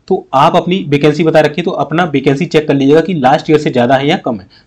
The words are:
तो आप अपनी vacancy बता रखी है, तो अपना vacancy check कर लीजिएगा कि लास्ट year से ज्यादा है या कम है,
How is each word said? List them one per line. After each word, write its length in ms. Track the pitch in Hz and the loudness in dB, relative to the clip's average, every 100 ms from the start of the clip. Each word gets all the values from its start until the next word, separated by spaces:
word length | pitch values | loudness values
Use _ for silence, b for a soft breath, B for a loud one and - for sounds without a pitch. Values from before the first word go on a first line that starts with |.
| - | -6
तो 200 | 185 - | -6 -2
आप 220 | 135 156 180 | 0 2 2
अपनी 300 | 175 185 151 | 0 -4 -2
vacancy 340 | 143 151 147 | 0 0 0
बता 160 | 160 156 | 2 2
रखी 220 | 151 - | 2 -2
है, 20 | |
तो 80 | - | -6
अपना 320 | 175 139 156 | -4 -4 -2
vacancy 420 | 175 139 139 139 165 | -2 -2 0 -2 0
check 220 | 156 147 | -2 0
कर 60 | |
लीजिएगा 280 | 139 135 151 | 0 4 2
कि 120 | 160 | 2
लास्ट 360 | 175 127 156 - | 0 0 0 2
year 100 | 151 | 0
से 100 | 151 | 0
ज्यादा 260 | 127 120 135 | 0 2 2
है 120 | 143 | 0
या 100 | 180 | -2
कम 220 | - 110 | -4 -8
है, 80 | - b | -10 b